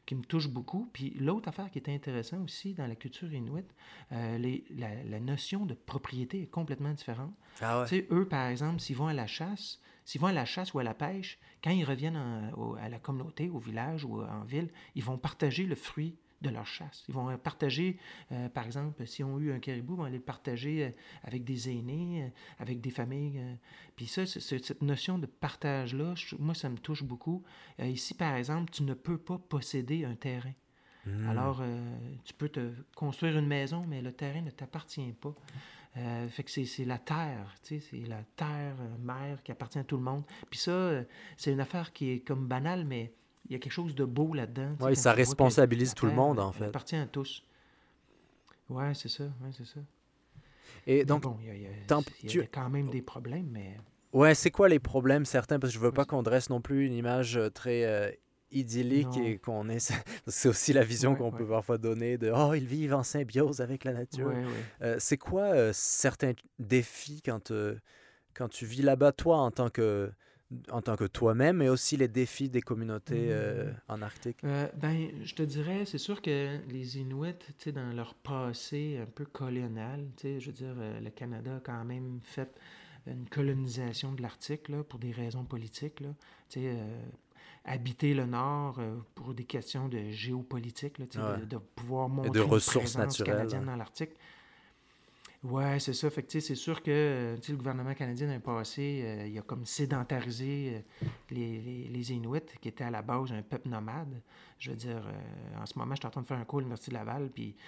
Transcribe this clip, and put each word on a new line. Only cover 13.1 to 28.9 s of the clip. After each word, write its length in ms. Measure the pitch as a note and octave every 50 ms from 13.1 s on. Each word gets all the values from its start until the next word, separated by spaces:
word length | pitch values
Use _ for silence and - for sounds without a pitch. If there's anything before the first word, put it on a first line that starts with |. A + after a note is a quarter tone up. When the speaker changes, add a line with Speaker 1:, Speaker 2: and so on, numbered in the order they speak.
| - C3 - D#3+ - - D3+ F3+
Speaker 1:
au 100 | E3+ B2
village 440 | A2 A2+ A2 A2+ A#2+ D3 D#3+ D#3 C#3+
ou 180 | A#2 A2+ G#2+
en 220 | G#2+ G#2+ G#2+ G#2+ G#2+
ville, 240 | A2+ C3+ D3+ F3 E3+ - - - - -
ils 80 | C#3 G#2+
vont 120 | B2 C3 B2
partager 460 | - D3+ - - D#3+ C#3 B2+ E3+ F#3+
le 100 | F#3+ -
fruit 420 | - - - - D3+ D3+ E3 E3 - _ _ _ -
de 80 | - C#3
leur 160 | A#2 A2+ A2+
chasse. 380 | - - - E3 C#3+ - - - -
Ils 60 | B2+
vont, 160 | C3 B2 B2+
euh, 80 | C3 B2
partager, 640 | - D3+ - - D#3 C#3 B2+ D3+ F3 F#3 F3+ F#3 - - - - - -
euh, 180 | C3 B2 B2 B2
par 160 | - C3+ A2+
exemple, 400 | A#2 A#2 C#3 C#3+ D#3 D3+ - C#3+
s'ils 180 | - - - C#3
ont 120 | C3+ C3+ C#3
eu 120 | D3+ D3 C3+
un 60 | B2
caribou, 340 | B2 C#3 C3 A#2+ A#2 C#3 F#3
ils 40 | F3+
vont 60 | D#3
aller 120 | C3 B2+ B2
le 60 | B2+
partager, 640 | - B2 - - C3+ A#2+ A#2 C3 C#3+ D#3 D#3 C#3+
euh, 40 | B2 A2+ - - - - - -
avec 200 | - A#2+ B2+ A#2+
des 260 | B2+ C3+ A#2+ A#2 C3
aînés, 540 | B2 A#2+ A#2 B2 C#3 D#3+ F3 F3 F3 E3 C#3
euh, 60 | B2 - - - - - -
avec 240 | A#2 A2 B2 A#2+
des 80 | A2 C3
familles, 480 | B2 - A#2 B2 C3+ C#3 D3 D3 C#3 C3+
euh. 160 | B2 B2+ B2 A#2+ _ - - - - - -
Puis 120 | - A#2+ A#2
ça, 180 | - F#3+ F#3
c'est, 140 | F#3 - -
c'est, 180 | - - C#3+ B2+ B2+
cette 160 | - C#3+ -
notion 380 | D3 C#3+ C#3+ - - - F#3 F3+
de 80 | D3 -
partage-là, 880 | - - - C#3 - - - D3 C#3 C3+ B2+ A#2+ C3 C3+ D3+ E3+ F3+
je, 200 | E3 - - D3+ D3+
moi, 180 | D3 D#3+ E3
ça 120 | - - C3+
me 100 | A#2+ A2+
touche 240 | - - D#3 C#3+ C#3+
beaucoup. 400 | B2+ B2 A#2+ - D#3+ E3+ F#3 F3+ - - - - - - -
Euh, 60 | A#2+
ici, 300 | B2+ B2+ B2+ - - -
par 180 | - - D#3 C3+
exemple, 380 | B2 B2 C3+ D#3 E3+ E3+ E3
tu 100 | - -
ne 140 | D3 C3+